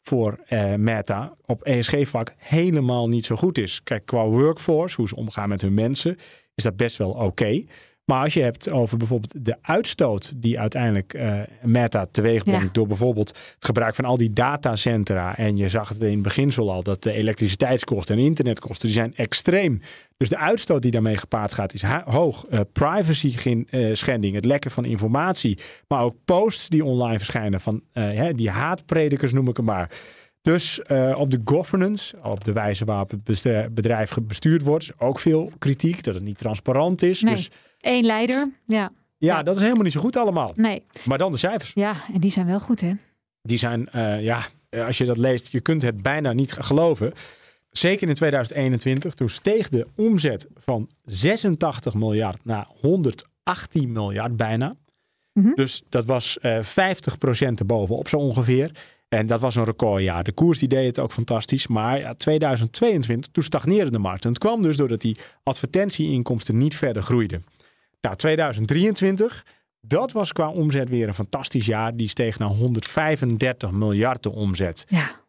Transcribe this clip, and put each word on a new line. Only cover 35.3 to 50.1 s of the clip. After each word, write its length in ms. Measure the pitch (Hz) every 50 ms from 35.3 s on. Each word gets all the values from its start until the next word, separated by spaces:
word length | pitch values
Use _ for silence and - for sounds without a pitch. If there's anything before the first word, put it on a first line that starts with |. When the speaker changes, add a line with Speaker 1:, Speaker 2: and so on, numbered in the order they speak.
| 156 156 165 - - -
Speaker 1:
kritiek. 440 | - 139 135 - - 165 175 175 -
Dat 100 | 123 95
het 100 | 92 98
niet 140 | 104 101
transparant 640 | - - 110 110 101 _ - 127 135 151 180 185 -
is. 200 | 180 175 185 -
Speaker 2:
Nee. 140 | 220 226 220
Speaker 1:
Dus 140 | 196 175 - - - _ _ _ _
Speaker 2:
Eén 260 | - - 247 247 233
leider, 460 | 226 220 220 233 247 254 269 294 277 269 _ _
ja. 120 | - 220
Speaker 1:
Ja, 140 | 220 196 - - _ _ _ _
Speaker 2:
Ja. 260 | _ 151 165 175 160 147
Speaker 1:
dat 120 | 165 190
is 60 | 196
helemaal 220 | 202 226 247 226 208
niet 80 | 175
zo 80 | 139 151
goed 160 | 165 247 -
allemaal. 380 | 254 233 202 180 160 131 101 -
Speaker 2:
Nee. 280 | - 220 220 196 - _ _ - - -
Speaker 1:
Maar 120 | 123 135
dan 140 | 139 180 190
de 60 | 156
cijfers. 340 | 123 - 180 220 214 - - -
Speaker 2:
Ja, 200 | 202 202 208 214 151 - - 196
en 60 | 185
die 120 | 165 202
zijn 140 | - 196 180
wel 140 | 175 180 202
goed, 220 | - - 240 -
hè? 100 | 180 170 196 202 _ _ _ _ _ _ _ _
Speaker 1:
Die 160 | _ 110 120
zijn, 320 | 113 123 120 120 117 123 -
eh, 340 | - 120 113 107 104 107 107
ja, 180 | 110 117 120 110 - _ _ _ _
eh, 160 | - 117 117
als 120 | 117 123
je 80 | - 127
dat 120 | 123 120
leest, 340 | 113 120 131 127 120 - -
je 80 | - 123
kunt 220 | - - 160 156
het 200 | 131 120 110 101
bijna 320 | 98 135 143 156 151 131 117
niet 180 | 123 139 131
geloven. 600 | - - - - 139 151 165 170 147 - 104 120 - - - - - _ - - _ _ _ _
Zeker 380 | _ - - 175 196 202 196
in 60 | 165 147
tweeduizend 440 | 143 160 151 143 135 120 113 -
eenentwintig, 560 | 147 135 131 127 117 - 135 131 135 - 175 -
toen 160 | - 131 107
steeg 400 | - - _ 196 214 226 208 -
de 180 | - 226 233 - -
omzet 520 | - 214 226